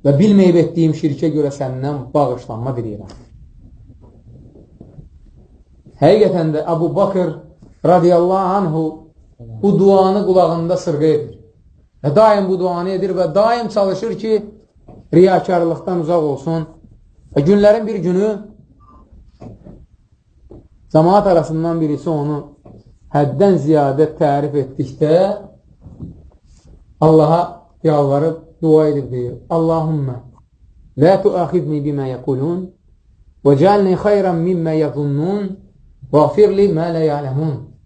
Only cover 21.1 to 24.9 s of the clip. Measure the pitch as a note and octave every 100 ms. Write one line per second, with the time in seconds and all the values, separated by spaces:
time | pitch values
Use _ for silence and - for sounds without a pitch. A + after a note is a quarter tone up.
21.1 | G3+ G3+ E3+ D3+ D#3+ E3 E3 D#3 C#3+ F3
22.1 | D#3 D3 D3 C#3 _ - - - _ _
23.1 | C#3+ C#3+ B2+ G3+ F3 C#3+ D#3 C#3 C3 D#3
24.1 | - D3+ C#3+ C#3+ C#3+ C3 - A#2+